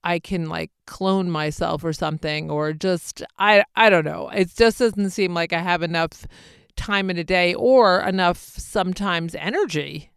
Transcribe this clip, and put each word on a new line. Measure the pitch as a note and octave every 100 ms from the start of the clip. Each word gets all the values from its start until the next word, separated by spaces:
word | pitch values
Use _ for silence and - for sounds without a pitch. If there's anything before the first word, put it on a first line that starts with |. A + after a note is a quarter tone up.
I | F3 F3
can, | - F#3 D#3+
like, | E3 D#3+ _ -
clone | - F#3+ F#3+ F3+
myself | D#3+ D3+ D3 E3 D#3
or | E3
something, | D#3 D#3 D#3 D#3+ D3+ D#3+
or | D3+ D3+
just, | D#3 F#3+ F3 - - - -
I, | G3+ G#3 - -
I | A3+
don't | F3+ D3+
know. | D3+ -
It | G#3 F#3 -
just | A3+ A3
doesn't | A#3 G3 G3
seem | - F#3+
like | F3 E3+
I | E3+
have | F3+ F3
enough | E3 E3 E3 - - - - - _ -
time | - G3+ F#3+
in | F3
a |
day | E3 F#3 F3
or | F3 A#3+ C4 G#3+ F3+
enough | - F#3+ F3+ F3
sometimes | - - - G#3+ F#3 F#3 G3+ E3+ E3 D#3+
energy. | D#3 D4 F4+ D#3 C#3+ C#3+ -